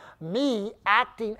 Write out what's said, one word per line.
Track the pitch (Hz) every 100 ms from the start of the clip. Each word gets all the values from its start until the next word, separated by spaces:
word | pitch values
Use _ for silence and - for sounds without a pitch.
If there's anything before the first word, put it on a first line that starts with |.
| - -
Me | 160 214 285 226 202 - 196
acting | 214 254 - 220 220